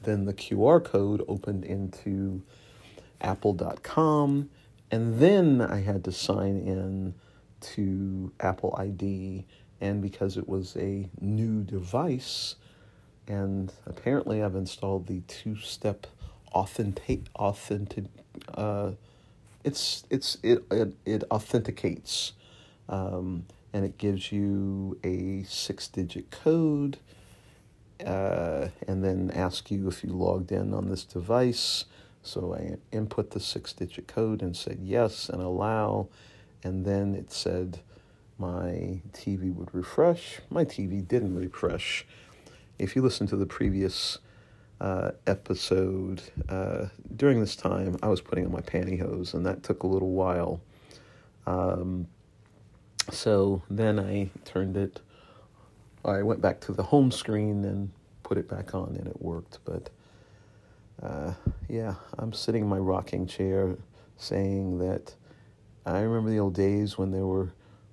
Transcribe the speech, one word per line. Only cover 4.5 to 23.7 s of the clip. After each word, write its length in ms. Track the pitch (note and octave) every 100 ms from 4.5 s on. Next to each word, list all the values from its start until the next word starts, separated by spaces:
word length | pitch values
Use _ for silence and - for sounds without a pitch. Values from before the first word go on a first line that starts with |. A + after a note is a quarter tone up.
| - - - -
and 300 | A2+ A#2 A2+
then 420 | E3+ G3+ E3 B2+
I 180 | A2+ G2+
had 220 | G2 G2
to 80 | F#2
sign 460 | F2 - G2 G2 G2
in 560 | F2+ F#2+ F#2+ F#2+ F#2+ F#2 - - - -
to 720 | - - G2 F#2+ G2 F#2+ F2+ -
Apple 360 | F#2 F2+ F#2+ -
I 100 | F#2+
D, 580 | F#2 G2 F#2+ F#2+ F#2+ - - - -
and 220 | G2 G2+
because 360 | G2 - G2 F#2+
it 120 | F#2+
was 260 | F#2+ F#2+ -
a 320 | F#2+ G2 F#2+ -
new 420 | G2 G#2+ A2+ G#2+
device, 920 | F#2+ G2 F2+ A#2+ E3+ C3 - - - - - - - - - - -
and 440 | G2+ G2 G2 F#2+ - -
apparently 560 | - B2 C#3 - G#2+
I've 140 | G#2 F#2
installed 500 | F#2 - G2 F#2+ F2+
the 160 | F#2 -
two-step 800 | - A2 G#2 - - G#2+ G2 - - - - -
authentic-, 720 | F2+ - - G2+ F#2+ - F2+ - -
authentic-, 720 | G2+ G2+ - G#2 G2+ - G2 - - - - -
uh, 360 | G#2 G2+ G2+ G2+ - - - - - -
it's, 420 | C#3+ - - - -
it's, 300 | C3+ - -
it, 220 | A#2 A#2+ -
it, 240 | G#2 G#2 - F#2
it 180 | G#2+ -
authenticates, 1040 | G#2+ - A#2+ - - F#2 D#2+ - - - - - - - - -
um, 560 | G2 F#2+ F2+ F#2 F2 F2 - -